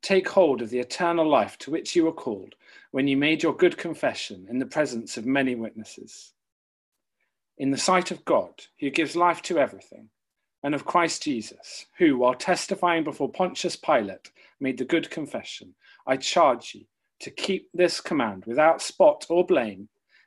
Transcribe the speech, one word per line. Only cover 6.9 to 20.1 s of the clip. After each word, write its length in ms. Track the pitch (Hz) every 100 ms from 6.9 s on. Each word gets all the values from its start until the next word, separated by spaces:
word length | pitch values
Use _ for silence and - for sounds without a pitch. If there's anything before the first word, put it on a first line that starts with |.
| _ _ _ _ _ _ _
In 140 | 135
the 40 | 135
sight 360 | - 185 180
of 120 | 170
God, 380 | - 135 90 - - _
who 120 | 143
gives 260 | 139 151 165
life 260 | 175 170
to 160 | - 170
everything, 500 | 123 - - - 110 _ _ _ _ _
and 100 | 143
of 120 | 143
Christ 400 | - 180 165 -
Jesus, 640 | 156 120 104 - - - - -
who, 200 | 170 127
while 160 | 123
testifying 680 | 127 - 180 - 190 175 170
before 260 | 156 143 147
Pontius 460 | - 185 185 175
Pilate, 560 | - - 143 101 90 - _ _ _
made 180 | 135 127
the 60 |
good 260 | 123 165 160
confession, 640 | - 143 120 - - - _ _ _ -
I 100 | 135
charge 580 | - 180 151 123 - -
you 80 | _ _ _ _
to 100 | -
keep 360 | - - 190 -
this 260 | 170 175 -
command 440 | - 160 117 95 104
without 340 | 123 156 165
spot 460 | - - 170 - -
or 160 | 170
blame 440 | 175 165 113 92 107 _ _